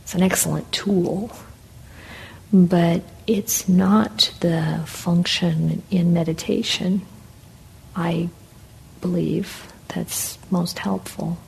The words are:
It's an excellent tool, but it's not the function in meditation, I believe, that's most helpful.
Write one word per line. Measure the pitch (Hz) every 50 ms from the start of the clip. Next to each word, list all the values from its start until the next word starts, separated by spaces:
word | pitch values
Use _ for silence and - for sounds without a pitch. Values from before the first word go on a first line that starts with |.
It's | - - -
an | 180 185
excellent | 185 190 - - 165 151 151 - -
tool, | - - - 202 202 180 175 - 160 190 220 240 - - - - - - - - - - - - - - - - - - - - - - - -
but | - 190 180 170 185 170 170 170 170 180 - - - - -
it's | - 220 202 208 - - - - -
not | 180 185 190 185 208 214 214 - - - - - - -
the | - 175 165 165 160 156 160 165 160
function | - - - - 175 170 175 175 - - - 180 170 160 160 160 160 165 - - -
in | 196 180 170 175 170
meditation, | 170 165 160 160 - - - - - 226 - - - - 180 190 190 - - - - - - - - - - - - - - - - - - -
I | 180 170 170 170 165 170 175 - - - - - - - - - - - - - -
believe, | - 180 175 175 160 156 160 - 196 - - - - - - - - -
that's | - 175 170 - - - - - - - - -
most | 190 175 170 175 - -
helpful. | - 196 190 185 - - - - - 165 175 - -